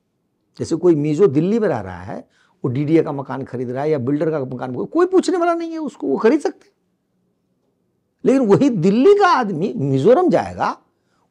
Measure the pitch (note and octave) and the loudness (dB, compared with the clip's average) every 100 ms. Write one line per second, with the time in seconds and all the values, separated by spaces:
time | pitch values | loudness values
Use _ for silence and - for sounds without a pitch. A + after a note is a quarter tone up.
0 | _ _ _ _ _ - A#2 D#3+ F3 D#3 | _ _ _ _ _ -10 -6 0 2 2
1 | D3+ D3 G3+ C3+ F3+ A3+ G#3 B2 F#2+ F2 | 0 2 2 2 0 0 -2 -4 -8 -12
2 | G2 - - _ _ _ C#3 B2 D3 D#3+ | -12 -14 -16 _ _ _ -6 -4 2 2
3 | D#3 C#3 C3 C3 B2+ B2 B2 B2+ D3+ D3 | 0 -4 -10 -10 -10 -8 -8 -4 -2 -2
4 | A#2+ D3 D#3+ D#3 C3 B2+ B2+ B2 - D#4+ | 0 -2 -2 -4 -6 -8 -8 -8 -4 0
5 | F#4 F#4 - F4+ F4 E4+ E4 D#4+ C#4+ - | 2 2 0 0 -2 -2 -6 -8 -10 -8
6 | C#4+ C3+ G#3+ D4 - - _ _ _ _ | -4 0 2 2 -2 -8 _ _ _ _
7 | _ _ _ _ _ _ _ _ _ _ | _ _ _ _ _ _ _ _ _ _
8 | _ _ - C4+ A3 F#3+ C#4 A3 F#3 A3 | _ _ 0 2 4 4 2 2 2 4
9 | F#4+ G4+ F4+ C#4+ G#3 D3+ G3+ C4+ C#3 C3+ | 4 6 4 2 -2 -4 -4 -4 -2 2
10 | D#3+ C#4 F4+ D#3+ F#2+ F2+ F3 - _ _ | 4 4 4 0 -2 -4 -6 -6 _ _
11 | _ _ _ | _ _ _